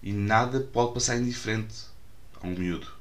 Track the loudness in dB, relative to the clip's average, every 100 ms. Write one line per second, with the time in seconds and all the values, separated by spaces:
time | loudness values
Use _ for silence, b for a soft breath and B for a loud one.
0 | -2 0 6 6 6 0 0 2 2 2
1 | 0 2 0 -2 -2 -2 -2 -8 -14 -14
2 | -14 -14 -14 -10 -6 -2 0 -2 -6 -14